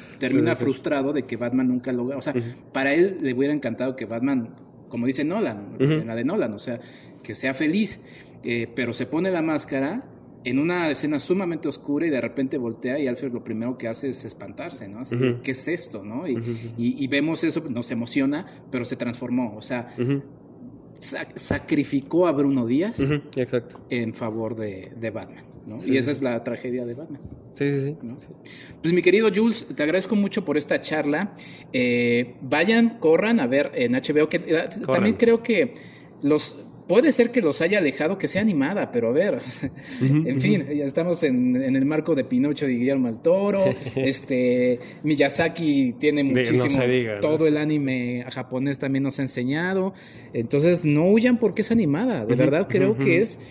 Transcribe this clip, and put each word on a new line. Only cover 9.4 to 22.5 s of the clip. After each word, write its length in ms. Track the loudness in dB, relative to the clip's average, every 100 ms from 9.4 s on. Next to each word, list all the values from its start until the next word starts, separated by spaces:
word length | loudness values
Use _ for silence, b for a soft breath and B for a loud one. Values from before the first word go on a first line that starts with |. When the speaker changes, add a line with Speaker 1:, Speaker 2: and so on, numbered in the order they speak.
Speaker 1:
máscara 640 | 0 -2 -2 -2 -2 -4 -10 -20 -20 -10
en 140 | -2 0
una 320 | 0 0 0
escena 300 | -2 -2 -2
sumamente 480 | 0 -2 0 -4 -6
oscura 400 | -6 -4 -2 0
y 20 |
de 100 | 0
repente 380 | -2 -4 -2 -2
voltea 400 | -4 -4 -4 -2
y 80 | -2
Alfred 260 | -4 -6
lo 120 | -6
primero 340 | -6 -6 -6 -6
que 100 | -6
hace 220 | -6 -6
es 160 | -8 -10
espantarse, 640 | -14 -16 -12 -12 -12 -14
¿no? 140 | -12
Así, 140 | -6 0
Speaker 2:
Ujú. 240 | 0 0
Speaker 1:
"¿qué 80 | -4
es 160 | -6 -4
esto?", 360 | -6 -6 -10
¿no? 240 | -8 -8 -4
Y, 80 | -4
Speaker 2:
Ujú, 140 | -4
ujú. 100 | -8 -8 -4
Speaker 1:
y, 240 | -2 -2
y 40 | 0
vemos 360 | 0 0 0
eso, 200 | 0 -2 -4
nos 220 | -6 -4
emociona, 520 | -6 -2 0 0 0 -6 B -8
pero 120 | -6
se 120 | -4 -6
transformó, 600 | -6 -6 -4 -2 -2 -6
o 60 |
sea, 320 | -8 -8 -6 -4
Speaker 2:
Ujú. 240 | 0 0 -4 -18 -20 -20 -18 -18 -20
Speaker 1:
sa-, 340 | -8 -6 -6 -8 -8
sacrificó 880 | -4 -2 0 0 2 -2 0 2 4
a 60 |
Bruno 340 | 4 2